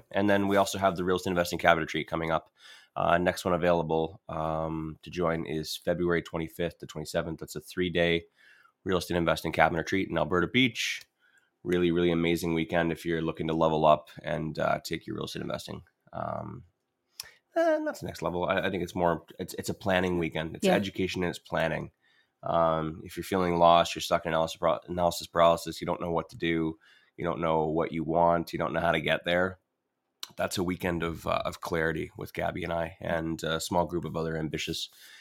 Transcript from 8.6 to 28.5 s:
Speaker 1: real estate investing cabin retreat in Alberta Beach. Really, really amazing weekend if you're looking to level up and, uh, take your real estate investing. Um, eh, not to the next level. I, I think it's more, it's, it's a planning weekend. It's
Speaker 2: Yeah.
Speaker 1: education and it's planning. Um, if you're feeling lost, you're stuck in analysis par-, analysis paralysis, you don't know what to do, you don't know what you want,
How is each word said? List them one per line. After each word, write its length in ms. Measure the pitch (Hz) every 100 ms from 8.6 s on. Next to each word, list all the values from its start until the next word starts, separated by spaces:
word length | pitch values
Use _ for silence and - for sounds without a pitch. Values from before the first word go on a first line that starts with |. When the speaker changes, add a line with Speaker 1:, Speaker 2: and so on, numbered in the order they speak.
| _ _
Speaker 1:
real 140 | 95 90
estate 180 | - 87
investing 360 | 82 80 82
cabin 260 | 80 80 82
retreat 300 | 78 95 -
in 80 | 82
Alberta 300 | 78 90 87
Beach. 540 | 123 127 - - - - _ _ _ _ _
Really, 300 | - 90 87
really 180 | 85 87
amazing 420 | 85 85 85 85
weekend 380 | 82 80 87 85
if 120 | 80
you're 180 | 85 82
looking 240 | 82 - 80
to 80 |
level 320 | 80 80 78 78
up 220 | 76 - -
and, 340 | 76 78 78 76
uh, 220 | 76 73
take 220 | - 82 -
your 100 | 78
real 100 | -
estate 160 | 78
investing. 400 | 69 - - 80 82 _ _
Um, 520 | 50 50 - 57 - - _ _ _ _ - - _ _ 339
eh, 220 | 330 311
not 160 | 302 -
to 40 |
the 60 | 87
next 160 | -
level. 220 | 82 87
I, 140 | 87 95 92
I 40 |
think 120 | 95
it's 120 | 87 95
more, 280 | 87 82 - -
it's, 160 | 90
it's 140 | - -
a 60 |
planning 440 | 87 101 92 92 87
weekend. 380 | 80 80 80 -
It's 100 | 196
Speaker 2:
Yeah. 80 |
Speaker 1:
education 480 | 101 98 - 92 92
and 80 | 87
it's 80 | -
planning. 540 | - 85 80 78 78 _ _ _ _ _
Um, 600 | - 85 82 80 78 80
if 120 | 90 -
you're 80 |
feeling 320 | - 95 90 85
lost, 380 | 85 85 85
you're 80 | 82
stuck 240 | - 87 85
in 60 |
analysis 240 | 80 82 -
par-, 240 | 85 - -
analysis 380 | 90 87 - -
paralysis, 520 | 85 85 82 82 80
you 60 | 85
don't 140 | -
know 100 | 87
what 180 | 82 80
to 60 | -
do, 400 | 85 82 80 78 _ - _ -
you 80 |
don't 160 | 85 80
know 260 | 82 80 78
what 260 | 78 82
you 100 | 80
want, 500 | 76 82 85 85 80